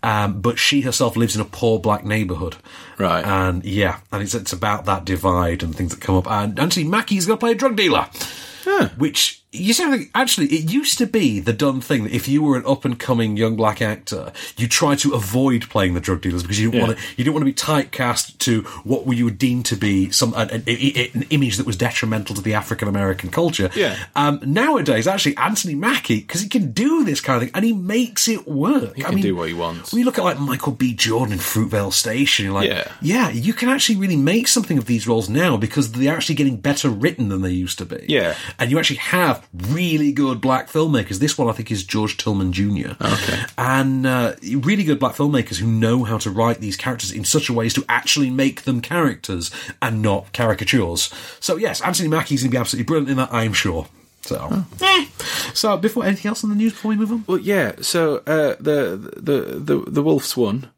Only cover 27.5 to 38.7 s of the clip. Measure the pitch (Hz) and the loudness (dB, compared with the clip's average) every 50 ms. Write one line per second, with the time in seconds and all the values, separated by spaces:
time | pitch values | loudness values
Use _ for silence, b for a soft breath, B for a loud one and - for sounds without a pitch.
27.5 | - 190 202 226 226 202 180 185 208 233 254 233 226 - - 233 226 196 - - | -2 0 0 0 0 0 -2 -2 0 0 0 0 -2 -2 0 0 0 -2 -4 -4
28.5 | 151 135 143 202 294 277 - 104 - - 135 - - 196 196 - 92 87 85 80 | -2 0 2 2 2 2 0 -2 -8 -8 -4 -2 0 2 2 2 0 0 -2 -4
29.5 | 82 85 85 82 85 87 - - - 233 247 254 254 - 185 180 147 139 143 139 | -4 -2 -4 -4 -4 -6 -10 -4 0 2 2 2 2 2 0 0 0 0 -2 -2
30.5 | 127 123 - 147 127 - 127 127 120 101 - 113 113 117 131 110 101 92 87 - | -2 -2 -2 -4 -2 0 0 0 2 0 0 2 2 0 0 0 -2 -4 -4 -2
31.5 | - 110 110 95 101 104 101 98 92 - - 117 110 127 143 135 - - 104 98 | 0 0 0 2 0 0 0 0 0 -2 -2 0 0 0 2 2 2 0 0 0
32.5 | 98 98 101 - - 87 - - - - - 143 190 247 247 160 110 117 117 190 | 0 0 0 0 0 -2 -4 -6 -8 -4 -2 0 2 2 2 0 0 0 0 0
33.5 | 226 - 240 247 262 277 - - 226 196 190 190 175 147 135 151 185 233 233 - | 0 0 0 0 2 2 2 2 2 2 2 2 2 2 4 4 2 2 2 2
34.5 | - 247 202 - 170 139 113 - 123 113 101 110 117 113 107 90 107 143 175 180 | 0 0 0 0 0 0 2 2 -2 -2 2 2 0 0 2 0 0 2 2 2
35.5 | 135 104 104 113 - 151 139 113 110 123 131 139 156 165 - - 160 147 147 139 | 2 2 0 0 0 0 -2 -2 -2 -2 0 0 0 0 -2 -2 0 2 2 2
36.5 | 127 104 90 139 143 143 - 143 113 101 117 170 170 - 123 101 98 95 95 92 | 0 0 -2 -2 -2 2 0 0 0 2 0 0 0 0 -2 -2 0 0 0 0
37.5 | 90 92 92 90 - - 92 82 82 - - - 151 131 98 85 76 B B B | 0 0 -2 -4 -6 -8 -8 -10 -10 -12 -4 0 0 2 2 0 -2 B B B
38.5 | B B 120 117 | B B 0 0